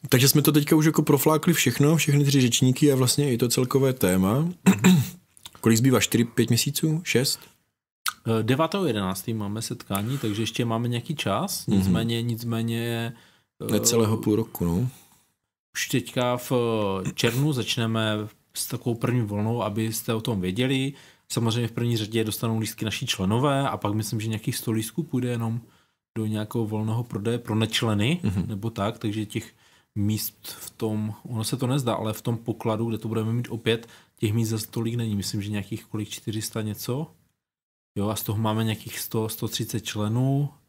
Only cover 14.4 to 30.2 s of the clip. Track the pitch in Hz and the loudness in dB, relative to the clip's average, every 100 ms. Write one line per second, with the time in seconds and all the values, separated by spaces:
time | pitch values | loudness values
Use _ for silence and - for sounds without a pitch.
14.4 | 113 - 87 85 127 - _ _ _ _ | 0 -2 0 0 -2 -6 _ _ _ _
15.4 | _ _ _ - - 131 - - 123 123 | _ _ _ -8 -2 -2 -2 -2 0 0
16.4 | - 127 117 113 101 95 92 - 117 120 | 0 0 2 0 0 -2 -4 0 0 2
17.4 | 147 131 104 - 113 110 110 107 107 _ | 0 0 -2 -2 0 0 0 -2 -6 _
18.4 | _ - - 123 - 117 120 123 107 101 | _ -10 -8 -6 -4 -2 0 0 0 -2
19.4 | 107 120 107 104 113 110 - 110 110 107 | -2 -2 -2 -2 -4 -4 -4 -2 -2 -2
20.4 | 92 95 127 135 135 139 - _ _ - | -2 0 0 0 -2 -6 -20 _ _ -2
21.4 | 117 113 117 117 120 117 104 113 107 104 | 0 0 -2 -2 -2 0 0 -2 -2 -2
22.4 | 120 110 110 - 110 - 127 - 95 113 | -2 -2 -4 -4 -6 -4 -4 -2 2 2
23.4 | 143 135 135 101 107 107 107 113 110 110 | 2 0 -2 -2 -2 -2 -2 -4 -4 -4
24.4 | - - - 110 107 - 151 127 127 120 | -4 -4 -2 -2 -2 -6 -4 -2 -2 -2
25.4 | 117 117 117 _ _ _ _ - 107 107 | -4 -6 -10 _ _ _ _ -6 -4 -4
26.4 | 107 123 110 107 110 113 120 101 110 120 | -4 -4 -2 -2 -2 -2 -4 -4 -2 -4
27.4 | - 110 110 - 117 104 107 175 170 95 | -2 0 0 0 2 2 2 2 0 -2
28.4 | 90 104 113 113 101 113 110 107 107 113 | -2 -4 -6 -2 -4 -2 -6 -4 -6 -8
29.4 | - _ _ _ _ - 101 107 | -10 _ _ _ _ -2 0 0